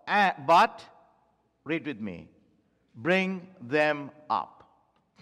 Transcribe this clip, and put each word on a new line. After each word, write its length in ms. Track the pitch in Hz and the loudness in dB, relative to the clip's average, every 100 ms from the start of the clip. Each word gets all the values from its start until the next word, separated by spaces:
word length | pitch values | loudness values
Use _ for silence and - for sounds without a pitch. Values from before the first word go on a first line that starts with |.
| - | -2
a-, 280 | 202 185 147 139 | 2 2 0 4
but," 380 | 170 226 - - _ _ _ _ _ _ _ | 6 6 0 -20 _ _ _ _ _ _ _
read 220 | 135 160 147 | -6 -6 -6
with 120 | 110 | -8
me, 300 | 107 85 80 _ _ _ _ _ _ | -10 -12 -18 _ _ _ _ _ _
"bring 540 | 117 139 185 190 185 175 - | -6 0 0 0 -6 -12 -18
them 480 | 120 151 151 147 135 - - | -2 2 2 0 -6 -16 -4
up." 420 | 104 - - _ _ _ _ _ _ | -4 -4 -14 _ _ _ _ _ _